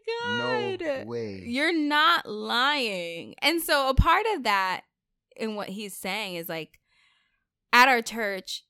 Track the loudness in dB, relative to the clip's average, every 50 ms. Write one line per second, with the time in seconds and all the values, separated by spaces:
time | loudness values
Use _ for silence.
0 | _ -8 -6 -4 -4 -4 -2 -2 -2 -2 -2 -2 -2 -4 -6 -4 -4 -6 -6 -6
1 | -6 -8 -6 -6 -6 -6 -8 -10 -8 -6 -2 0 0 2 2 0 0 2 2 4
2 | 4 4 4 2 0 -4 -8 -8 -6 -2 0 2 2 2 2 0 -2 -2 -4 -4
3 | -6 -6 -8 -8 -10 -12 -8 -2 0 0 0 0 0 2 2 2 2 4 4 6
4 | 6 6 4 4 2 0 -2 0 0 0 0 2 0 -2 -4 -6 -8 _ _ _
5 | _ _ _ _ _ _ _ -8 -6 -6 -6 -6 -8 -8 -8 -8 -10 -10 -10 -8
6 | -6 -6 -4 -4 -6 -6 -6 -8 -8 -6 -8 -8 -8 -10 _ _ _ _ _ _
7 | _ _ _ _ _ _ _ _ _ _ _ _ _ _ 6 8 8 8 6 4
8 | 2 -2 -4 -4 -4 -2 -4 -4 -6 -10 -12 -12 -14 _